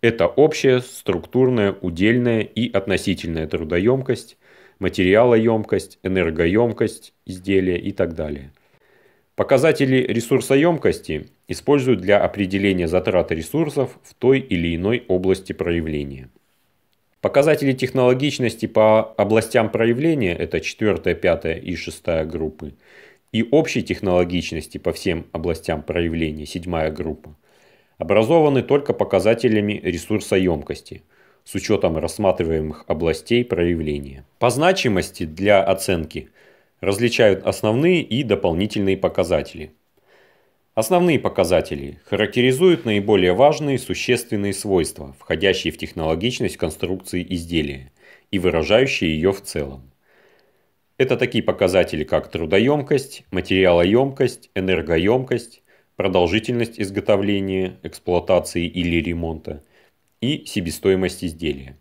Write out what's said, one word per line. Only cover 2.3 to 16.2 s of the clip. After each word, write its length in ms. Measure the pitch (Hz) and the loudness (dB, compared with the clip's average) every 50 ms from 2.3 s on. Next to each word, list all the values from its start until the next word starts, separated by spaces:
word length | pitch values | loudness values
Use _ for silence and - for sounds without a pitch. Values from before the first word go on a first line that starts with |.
| 117 110 | 0 0
и 300 | 104 - - 107 120 120 | -2 -4 -4 -4 -4 0
относительная 760 | - 101 95 - 95 87 - - 90 78 - 85 82 80 80 | -2 -2 0 0 -2 -2 0 -2 -4 -4 -4 -6 -4 -4 -4
трудоемкость, 880 | 73 - 80 80 78 87 87 95 113 127 135 131 131 120 - - - - _ _ _ - - - - _ _ | -4 -4 -6 -4 -2 -2 2 2 2 2 0 0 -4 -4 -4 -6 -18 -20 _ _ _ -20 -20 -20 -20 _ _
материалоемкость, 1200 | 98 90 - - 92 90 95 107 120 123 120 113 110 117 113 110 104 - 107 95 - - - _ - | -6 -4 0 2 2 4 6 6 6 6 6 4 4 2 0 0 -2 -2 -4 -4 -4 -6 -18 _ -6
энергоемкость 1080 | 95 95 95 87 82 78 78 85 85 95 107 120 120 104 - 117 107 - - - - _ _ _ | -2 0 0 0 0 0 0 0 2 2 2 2 0 0 -2 -4 -4 -4 -10 -20 -20 _ _ _
изделия 520 | - 98 90 92 98 98 95 92 92 87 | -16 -16 -10 -4 0 2 2 2 2 -2
и 140 | 87 - 98 | -2 -4 -8
так 240 | 98 - 92 85 82 | -4 -2 -4 -4 -2
далее. 360 | 87 80 73 73 69 67 69 _ _ _ _ _ _ _ _ _ _ _ _ _ _ _ _ _ | -6 -8 -8 -8 -10 -12 -18 _ _ _ _ _ _ _ _ _ _ _ _ _ _ _ _ _
Показатели 720 | - 123 - 143 131 139 160 143 - 143 131 131 131 - | -6 2 4 4 4 6 4 4 4 2 2 4 2 2
ресурсоемкости 1200 | - 104 117 113 - 139 127 - - 135 139 151 175 170 147 - 104 82 - - - 80 73 - - _ _ _ | 2 -2 -4 -2 0 0 0 2 2 2 4 4 4 0 2 0 0 0 0 -6 -8 -8 -8 -8 -12 _ _ _
используют 540 | - - - - - 147 143 127 127 120 92 | -12 -10 -6 2 2 2 4 4 2 2 2
для 200 | 90 95 101 101 | 4 2 4 4
определения 680 | - 87 - 101 101 90 95 98 98 101 95 90 87 | 4 0 -2 -2 -4 -2 -2 0 2 2 2 2 0
затрат 440 | 80 85 92 92 - 95 90 85 - | 0 0 0 0 2 2 2 2 0
ресурсов 680 | 85 80 80 - - 151 165 147 - 143 131 - - - _ | -4 -6 -6 -6 -4 -2 -2 -2 0 -2 -2 -2 -4 -18 _
в 100 | - _ | -20 _
той 260 | _ - 127 135 135 | _ 2 4 4 4
или 360 | 135 - 98 87 82 85 82 | 2 -2 -2 0 0 -2 -2
иной 280 | 82 87 101 120 123 - | -2 -2 -2 -2 -2 -2
области 460 | - 92 92 92 92 92 92 - - - | -2 -2 0 2 2 0 0 -2 -12 -8
проявления. 760 | - 82 85 85 85 80 80 76 73 71 69 67 65 | -6 -2 -2 -2 -2 -2 -4 -4 -6 -6 -8 -10 -14